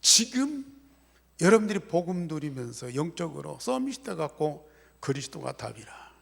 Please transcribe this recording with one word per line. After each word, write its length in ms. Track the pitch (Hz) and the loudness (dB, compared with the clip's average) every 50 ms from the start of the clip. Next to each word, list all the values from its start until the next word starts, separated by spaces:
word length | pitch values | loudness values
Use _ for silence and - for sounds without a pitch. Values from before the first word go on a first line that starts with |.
지금 800 | - - - - 226 247 - 254 269 285 302 277 269 - - - - _ _ _ _ _ _ _ _ _ _ - | 6 8 6 6 6 4 0 0 0 0 -2 -6 -10 -12 -16 -20 -20 _ _ _ _ _ _ _ _ _ _ 4
여러분들이 380 | 165 185 214 226 214 202 214 196 | 6 8 8 8 6 4 -2 -2
복음 500 | - - - 170 175 170 185 180 175 165 | -4 0 0 0 0 2 -2 -2 -2 -4
누리면서 640 | 156 156 143 151 135 131 123 117 117 - 127 123 123 | -4 -4 -6 -6 -6 -6 -8 -8 -8 -10 -10 -6 -2
영적으로 640 | 135 151 170 170 - 175 160 143 143 139 147 147 - | -2 -2 -2 -2 -4 -6 -6 -6 -8 -10 -10 -10 -8
서밋이 420 | - 240 254 262 262 277 254 - | -4 -2 -2 0 0 -2 -4 -8
돼갖고 680 | - - 190 160 156 147 - - 156 151 143 - - - - - - - _ _ | -8 -8 -4 -4 -4 -6 -2 -2 -2 -2 -2 -4 -14 -20 -20 -20 -20 -20 _ _
그리스도가 520 | - - 135 139 135 - - - 117 127 | -2 -2 -2 -2 -2 -8 -10 -8 -8 -8
답이라. 600 | 120 - - - - 110 110 - - - - - - _ | -8 -6 -8 -10 -10 -10 -18 -18 -18 -20 -20 -20 -20 _